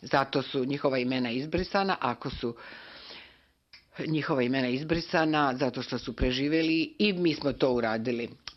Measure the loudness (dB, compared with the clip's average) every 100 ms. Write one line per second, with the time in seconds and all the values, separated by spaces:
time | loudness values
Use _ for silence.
0 | 2 2 4 0 0 -2 0 0 2 2
1 | 0 0 0 -2 -2 -2 0 0 2 0
2 | 0 -2 -6 -4 -6 -6 -16 -18 -18 -18
3 | -18 -18 -20 _ _ _ _ -20 _ -8
4 | -2 -2 0 2 2 2 0 -2 0 -2
5 | 0 2 2 4 2 2 -2 -2 -6 -6
6 | -6 0 0 2 0 2 2 2 0 0
7 | 0 4 2 2 -2 2 2 4 2 0
8 | -2 -2 -6 -10 -18